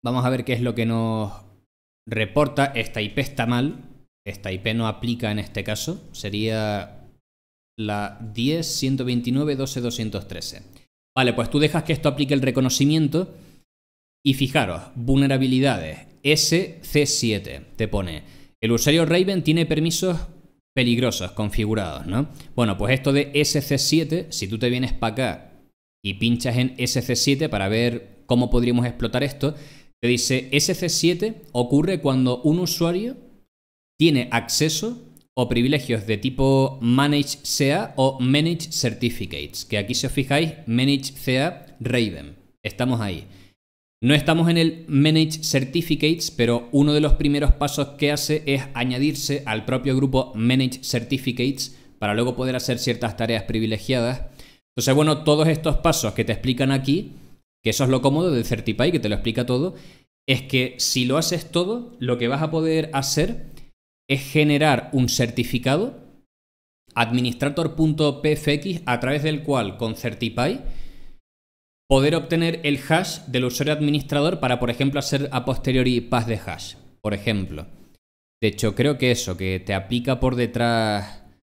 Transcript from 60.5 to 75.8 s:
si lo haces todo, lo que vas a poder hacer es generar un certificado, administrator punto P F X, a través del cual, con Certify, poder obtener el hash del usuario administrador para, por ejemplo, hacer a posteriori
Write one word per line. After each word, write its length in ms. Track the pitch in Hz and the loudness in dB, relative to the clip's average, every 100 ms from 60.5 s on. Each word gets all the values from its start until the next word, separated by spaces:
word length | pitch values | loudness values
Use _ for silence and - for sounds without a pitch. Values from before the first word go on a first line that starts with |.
| 131 127 - | 0 0 -2
si 260 | - 135 | -2 0
lo 120 | 123 143 | 2 2
haces 320 | 165 175 - | 0 -4 -2
todo, 460 | 170 180 240 240 - | -2 0 -4 -8 -8
lo 180 | 127 120 | -2 0
que 120 | 120 | 0
vas 120 | 139 | -2
a 120 | 156 | -2
poder 380 | 160 160 160 156 | -2 0 0 -2
hacer 580 | 139 135 - 185 240 - - - _ _ _ _ | -2 -2 0 0 -2 -10 -14 -20 _ _ _ _
es 140 | 135 | -2
generar 680 | - 151 151 143 156 127 - | 0 2 4 4 4 2 0
un 160 | 135 120 | 0 0
certificado, 920 | - 120 123 120 127 143 147 240 - - - _ _ _ _ _ _ _ | 2 0 0 -2 0 0 0 0 -6 -20 -20 _ _ _ _ _ _ _
administrator 800 | - 117 123 123 120 139 143 160 | -2 0 2 0 0 -2 0 -2
punto 480 | 160 160 151 151 139 | 2 2 4 0 2
P 80 | 151 | 0
F 220 | 151 - | 0 0
X, 300 | 143 190 165 - | 0 -2 -6 -2
a 140 | 120 | -2
través 240 | 127 147 | 0 0
del 180 | 156 151 | 0 -2
cual, 360 | - 135 101 95 | 0 0 -2 -4
con 180 | 110 110 | -6 -4
Certify, 640 | 120 110 113 110 135 254 - - - - - - _ _ _ _ _ _ _ | -8 -4 -4 0 -2 -2 -4 -4 -6 -8 -16 -16 _ _ _ _ _ _ _
poder 240 | 135 139 | 4 4
obtener 460 | 160 - 160 165 165 | 2 0 0 0 0
el 160 | 147 139 - | -2 -2 0
hash 340 | 160 185 - - | 0 0 -8 -4
del 200 | 127 123 | -2 0
usuario 260 | 123 143 | -2 -2
administrador 680 | 151 151 147 135 147 151 185 | 0 0 0 0 0 0 0
para, 220 | 131 123 | 0 0
por 100 | 120 | -2
ejemplo, 300 | 117 139 143 | 0 0 0
hacer 280 | 131 139 139 | -2 -2 -2
a 120 | 127 | -2
posteriori 560 | 127 127 - 127 | -2 -2 2 2